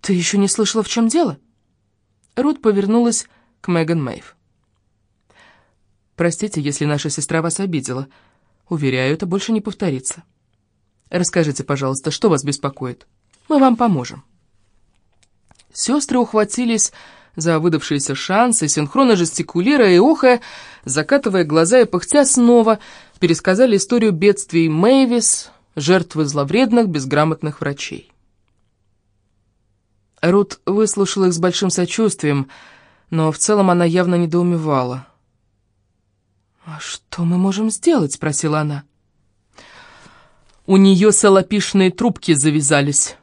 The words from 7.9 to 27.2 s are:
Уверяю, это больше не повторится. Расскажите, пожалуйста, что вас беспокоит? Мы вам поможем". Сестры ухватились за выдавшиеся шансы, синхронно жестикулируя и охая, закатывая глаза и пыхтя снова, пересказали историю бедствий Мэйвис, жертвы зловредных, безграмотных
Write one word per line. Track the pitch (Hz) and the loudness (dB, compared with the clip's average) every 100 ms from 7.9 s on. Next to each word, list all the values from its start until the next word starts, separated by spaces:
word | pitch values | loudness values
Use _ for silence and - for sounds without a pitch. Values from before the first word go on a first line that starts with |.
| 127 135 _ _ _ _ _ _ | -8 -8 _ _ _ _ _ _
Уверяю, | 170 139 127 131 | -4 -2 -2 -2
это | 160 190 | -2 -4
больше | 185 - | -6 -2
не | 220 | -4
повторится. | 208 196 190 131 131 - - _ _ _ _ _ _ _ _ | -4 -6 -6 -6 -8 -14 -18 _ _ _ _ _ _ _ _
Расскажите, | 175 175 180 156 139 | -4 -2 0 -2 -4
пожалуйста, | 135 139 135 135 - | -6 -4 -4 -4 -6
что | 147 165 | -2 0
вас | 156 | 0
беспокоит? | 139 143 139 135 127 123 _ _ _ _ _ | -2 -6 -8 -8 -12 -12 _ _ _ _ _
Мы | 302 | 2
вам | 262 226 | 4 2
поможем". | 240 165 123 135 _ _ _ _ _ _ _ _ _ _ _ _ _ _ _ | 0 0 -4 -14 _ _ _ _ _ _ _ _ _ _ _ _ _ _ _
Сестры | - - 277 285 254 | -10 -2 -2 0 -2
ухватились | 233 214 214 - 247 220 - - - - _ - | 0 0 -2 -2 -2 -2 -2 -6 -20 -20 _ -6
за | 160 160 | -2 0
выдавшиеся | 170 160 - 143 - | 0 -2 -2 -4 -4
шансы, | 135 - 190 247 233 151 | -8 -2 0 2 0 -2
синхронно | - 147 233 269 | -2 -2 2 2
жестикулируя | 208 170 - 165 170 190 285 214 | 4 0 -4 -6 -2 0 4 6
и | 175 | 6
охая, | 240 320 262 240 - - - - | 6 4 4 2 -2 -20 -20 -18
закатывая | - 135 151 277 254 190 | -8 -6 0 0 0 0
глаза | 160 156 170 254 | 2 2 4 4
и | |
пыхтя | 226 185 - 294 | 4 0 0 2
снова, | 269 - 240 240 226 214 - - - _ | 2 4 6 6 4 0 -4 -20 -20 _
пересказали | 175 160 - 185 254 202 | 0 0 0 2 4 2
историю | - 240 220 | 0 0 2
бедствий | 170 196 202 - 170 165 | 2 2 2 -2 0 0
Мэйвис, | 156 208 269 262 240 226 - - _ _ - | 2 4 4 2 0 -2 -4 -8 _ _ -8
жертвы | 143 185 165 156 | 0 0 0 -4
зловредных, | 151 147 139 202 254 233 220 | -4 -2 -2 0 2 2 0
безграмотных | 151 135 147 | -2 -2 0